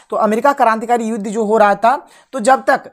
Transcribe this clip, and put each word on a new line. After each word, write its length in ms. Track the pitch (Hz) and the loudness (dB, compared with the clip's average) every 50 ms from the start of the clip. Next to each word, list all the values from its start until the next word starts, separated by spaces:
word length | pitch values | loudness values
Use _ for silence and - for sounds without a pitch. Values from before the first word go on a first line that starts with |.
| _ _ | _ _
तो 60 | 214 | -4
अमेरिका 360 | - 220 214 214 233 233 277 | -2 -2 0 -2 0 0 0
क्रांतिकारी 520 | 277 - 247 226 220 220 226 226 240 233 233 | 2 2 2 2 2 0 -2 -2 -2 -2 -2
युद्ध 240 | 220 226 220 190 180 | -4 -6 -6 -8 -6
जो 160 | 196 233 220 | -4 -4 -2
हो 140 | 202 214 226 | 0 2 4
रहा 160 | 208 202 202 | 4 2 2
था, 340 | 202 - 226 254 359 - _ _ _ _ _ | 2 0 0 0 0 -6 _ _ _ _ _
तो 80 | - 269 | -10 -4
जब 240 | 208 262 262 262 - | 2 2 2 2 2
तक 280 | - 277 - - - | -2 -2 -2 -4 -12